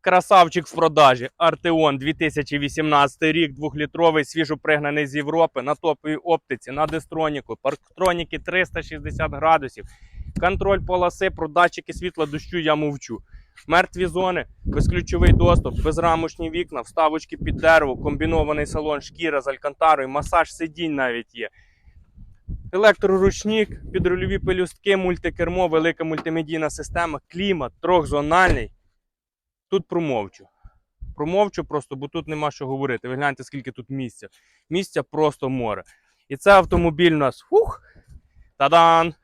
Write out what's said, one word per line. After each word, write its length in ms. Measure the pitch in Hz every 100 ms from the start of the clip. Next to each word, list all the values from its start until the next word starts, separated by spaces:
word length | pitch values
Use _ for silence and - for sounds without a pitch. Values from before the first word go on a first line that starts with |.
Красавчик 640 | - 180 - 196 170 180 156
в 80 |
продажі. 540 | 160 160 151 143 127 123 _
Артеон, 600 | 165 151 175 160 156 139
дві 160 | 139
тисячі 440 | 151 160 151 143 147
вісімнадцятий 720 | 143 - 156 147 143 - 160
рік, 220 | 160 156
двохлітровий, 680 | 135 147 135 147 160 170 156
свіжопригнаний 840 | 139 160 147 151 - 147 147 147 147
з 100 | 143
Європи, 460 | 143 160 165 139
на 120 | 127
топовій 420 | 147 165 143 151 151
оптиці, 540 | 170 160 _ 123 -
на 160 | 139 156
дистроніку. 720 | 160 - 160 156 147 - 151
Парктроніки 760 | 135 147 _ - 185 175 165 165
триста 440 | - 180 180 170
шістдесят 500 | 156 156 147 147 156
градусів. 520 | 139 160 160 131 - 98 - - - - -
Контроль 400 | 175 196 190 196 -
полоси, 440 | 180 180 - 190
про 180 | 180 160
датчики 440 | 151 175 - -
світла, 340 | 151 180 170 151
дощу 320 | 151 - 175
я 160 | 156
мовчу. 440 | 151 151 143 - 110 - - - _ -
Мертві 400 | 165 185 175 180
зони, 400 | 170 185 175 - _
безключовий 680 | - 151 - 180 170 175 175
доступ, 500 | 165 175 170 - -
безрамочні 680 | 156 156 165 165 165 - 165
вікна, 300 | 165 170 139
вставочки 560 | 117 - 160 156 - 151
під 200 | - -
дерево, 400 | 160 160 147 127
комбінований 720 | 147 143 160 165 151 151 147
салон, 340 | 156 151 143
шкіра 400 | - - 165 143
з 60 | 131
алькантарою, 640 | 131 143 139 160 151 131
масаж 460 | 139 143 175 160
сидінь 400 | - 165 151 165
навіть 400 | 143 127 117 113
є. 140 | 120 110 _ _ _ _ - _ - - - - - -
Електроручник, 1200 | 185 214 190 196 190 190 - 208 220 208 - -
підрульові 460 | 185 180 185 190 196
пелюстки, 580 | - 180 180 - 202 196
мультикермо, 720 | 185 180 170 156 165 180 180
велика 360 | 160 165 156
мультимедійна 680 | 160 156 165 160 151 160 151
система, 500 | 170 147 175 170 143 _
клімат 440 | 170 196 180 127 _
трьохзональний. 880 | 170 180 139 147 147 170 185 143 110 _ _ _ _ _ _ _ _ _ _
Тут 180 | 190 -
промовчу. 580 | 175 160 120 101 _ - _ - _ _ _ - -
Промовчу 480 | 147 185 208 -
просто, 320 | 156 151 - 135
бо 120 | 143
тут 200 | 170 151
нема 220 | 151 151
що 160 | - 131
говорити. 420 | 135 139 117 123
Ви 60 |
гляньте, 300 | 131 143 135
скільки 280 | 127 139 131
тут 180 | 123 117
місця. 380 | 135 123 - 101 _ _ _ _
Місця 320 | 170 190 160
просто 460 | 131 151 151 - 135
море. 340 | 131 113 95 - _ _ _ _
І 80 | 139
це 140 | 196
автомобіль 640 | 196 170 175 170 151 175
у 40 | 156
нас, 240 | 135 -
фух, 420 | _ 392 466 - _ - _ - _ _ _ _
тадан! 560 | 139 165 165 165 165 151